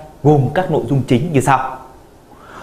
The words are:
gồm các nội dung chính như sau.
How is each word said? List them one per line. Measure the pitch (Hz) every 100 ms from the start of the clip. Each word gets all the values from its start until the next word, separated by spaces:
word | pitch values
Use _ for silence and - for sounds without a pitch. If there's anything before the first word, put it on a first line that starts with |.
| - -
gồm | 143 147 123
các | 180 185
nội | 143 -
dung | 143 -
chính | 123 170
như | 139
sau. | 143 131 - - - - - - - - - -